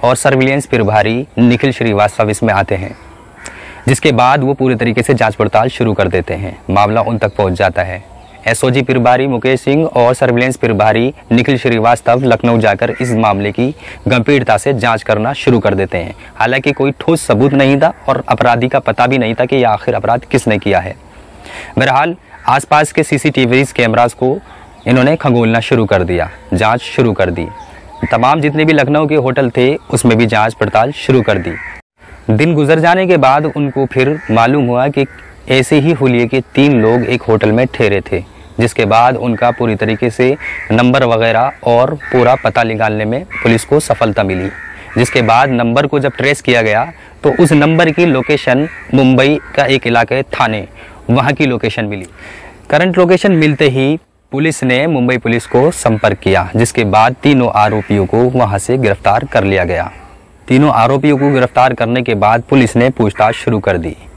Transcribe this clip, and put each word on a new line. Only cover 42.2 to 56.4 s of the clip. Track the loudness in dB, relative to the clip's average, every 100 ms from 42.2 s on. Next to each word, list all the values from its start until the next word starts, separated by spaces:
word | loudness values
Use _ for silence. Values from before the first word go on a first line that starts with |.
| 2 2
पता | 0 -2
निकालने | -2 -2 -2 -2 -4
में | -4 -8
पुलिस | -6 0 0 2
को | -2
सफलता | 0 -2 0 0
मिली। | -2 -2 -6 -10 -18 -18 -8 -2
जिसके | 0 0
बाद | 2 2 2
नंबर | 0 0 0 0
को | 0
जब | -2 -2
ट्रेस | -2 -2
किया | 0 0
गया | 2 0 -2 -10 -20 -4
तो | -2
उस | 2 4
नंबर | 4 2 2 2
की | 2 2
लोकेशन | 2 0 -2 0 0 -2 -8 -2
मुंबई | 2 4 4 2 0 -4 -2
का | 0
एक | 0 0
इलाका | 0 0 -2
है | -4
थाने, | -2 -2 -2 -10 -18 -20 -18 -2
वहाँ | 0 0
की | 0 0
लोकेशन | 0 -4 -4 -6
मिली। | -8 -12 -20 -20 -20 -20 -20 -2
करंट | 0 0 2
लोकेशन | 2 2 2
मिलते | 2 2 2 0
ही | 2 0 -2 _ _ _
पुलिस | -4 -2 -2
ने | -2 0 0
मुंबई | 0 0 -2
पुलिस | -2 -2 0
को | 0 0
संपर्क | 0 -2 0 0 -2
किया, | 0 0